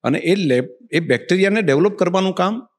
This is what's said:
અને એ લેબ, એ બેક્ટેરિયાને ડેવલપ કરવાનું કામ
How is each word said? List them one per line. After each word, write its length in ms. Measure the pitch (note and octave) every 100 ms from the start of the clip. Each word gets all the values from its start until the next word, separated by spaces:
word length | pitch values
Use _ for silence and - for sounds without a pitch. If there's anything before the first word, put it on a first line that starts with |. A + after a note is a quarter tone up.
અને 160 | - D3
એ 160 | E3+
લેબ, 300 | G3+ E3 B2 B2+ - -
એ 80 | D#3+
બેક્ટેરિયાને 640 | E3 A#2+ - F#3 G3 G#3+
ડેવલપ 360 | F#3 C#3 G3 G3+
કરવાનું 360 | F3+ F#3 F#3+
કામ 340 | - F3+ A3+ -